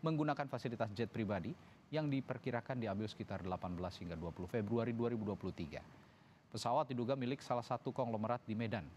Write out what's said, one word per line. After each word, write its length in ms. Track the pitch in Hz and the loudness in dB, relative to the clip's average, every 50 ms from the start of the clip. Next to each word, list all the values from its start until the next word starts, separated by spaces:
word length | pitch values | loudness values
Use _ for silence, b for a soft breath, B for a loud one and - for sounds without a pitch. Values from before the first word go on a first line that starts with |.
| - | 4
menggunakan 480 | 160 160 151 156 151 143 - 143 139 - | 2 4 4 4 4 4 2 0 -2 -2
fasilitas 400 | 123 - 127 117 110 113 107 101 | -2 -2 -2 0 0 0 0 2
jet 160 | 107 117 107 | 0 0 0
pribadi 440 | - - 110 98 107 95 82 104 170 B B B B B B - | 2 0 2 2 2 2 0 -2 -6 B B B B B B -2
yang 240 | - 151 156 147 135 | 0 0 2 4 2
diperkirakan 720 | 135 131 - 143 127 - 131 117 117 - - 135 123 113 | 2 0 0 -4 -2 -2 0 0 0 0 -2 -2 0 2
diambil 240 | 107 98 101 110 104 | 2 2 2 0 -2
sekitar 320 | - - 110 - 101 95 | -2 -6 -6 -4 -4 -4
delapan 320 | 90 90 90 90 - 90 90 | 0 -2 -2 0 0 -2 -2
belas 240 | 85 90 90 - | -2 -2 -4 -4
hingga 160 | - - 87 85 | -4 -6 -6 -4
dua 160 | 80 82 85 | -4 -4 -4
puluh 160 | 78 - 90 | -4 -4 -6
Februari 480 | 87 - 120 107 101 113 117 113 120 117 | 0 0 0 2 4 2 2 2 2 2
dua 160 | 113 117 117 | 2 2 2
ribu 160 | 120 113 107 | 2 0 0
dua 120 | 104 101 90 | 0 -2 -2
puluh 160 | - 123 - | -2 -4 -2
tiga. 240 | - 85 73 73 71 - - B B B B B B B B B B B B - | -4 -6 -6 -6 -8 -10 -10 B B B B B B B B B B B B -8
Pesawat 400 | 117 - 117 120 143 151 127 135 | -2 0 2 4 4 2 2 0
diduga 240 | 123 120 113 135 | 0 2 2 2
milik 240 | 139 127 120 139 135 | 2 2 0 -2 -2
salah 240 | - - 127 120 113 | 0 0 0 0 2
satu 320 | - 127 120 - 135 123 | 0 -2 0 0 -2 -2
konglomerat 480 | - 131 117 113 107 107 110 120 123 - | 0 0 0 2 0 2 2 2 0 0
di 80 | - 110 | -2 0
Medan. 320 | 107 117 110 110 110 80 69 - | 0 2 0 0 -2 -2 -6 -12